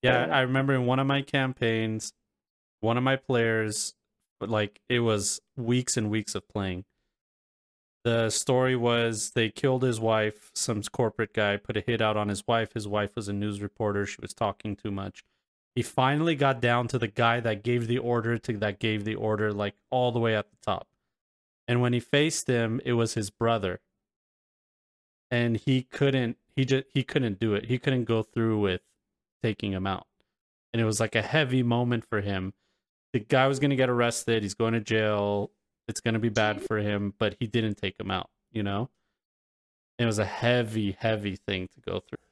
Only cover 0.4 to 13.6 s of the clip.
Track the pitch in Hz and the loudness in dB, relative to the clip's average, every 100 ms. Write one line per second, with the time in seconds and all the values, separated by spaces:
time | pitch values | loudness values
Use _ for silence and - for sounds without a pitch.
0.4 | 127 131 135 131 123 131 135 139 139 139 | 2 2 2 2 2 2 2 0 0 0
1.4 | 131 127 117 113 113 110 - - _ _ | 0 0 0 0 0 -4 -8 -16 _ _
2.4 | _ _ _ _ 107 117 131 135 _ 127 | _ _ _ _ 0 2 2 0 _ 2
3.4 | 113 113 107 104 - - _ _ _ _ | 2 2 -2 -4 -6 -10 _ _ _ _
4.4 | 98 110 104 _ _ 123 117 107 104 - | -2 -2 -2 _ _ 0 2 2 0 -6
5.4 | _ - 117 123 123 - 107 107 104 101 | _ -8 0 0 2 -2 0 -2 -4 -8
6.4 | - - 95 90 98 _ _ _ _ _ | -8 -6 -6 -6 -10 _ _ _ _ _
7.4 | _ _ _ _ _ _ 117 117 113 - | _ _ _ _ _ _ -2 0 0 -2
8.4 | - 127 131 127 120 117 117 107 - - | 0 2 2 2 2 2 0 -2 -4 0
9.4 | 110 - 139 131 127 113 113 110 107 - | -2 0 0 2 0 0 2 2 2 -4
10.4 | - - - 113 101 - 117 - 110 - | -12 -6 -4 -2 -4 -2 -2 0 -4 0
11.4 | 104 101 - 110 101 117 110 107 104 98 | 0 0 -2 -6 -2 0 2 0 -2 -4
12.4 | - 117 110 - 104 104 104 - 101 101 | 0 0 0 -6 -4 -2 -2 -4 -6 -4
13.4 | 104 101 | -4 -4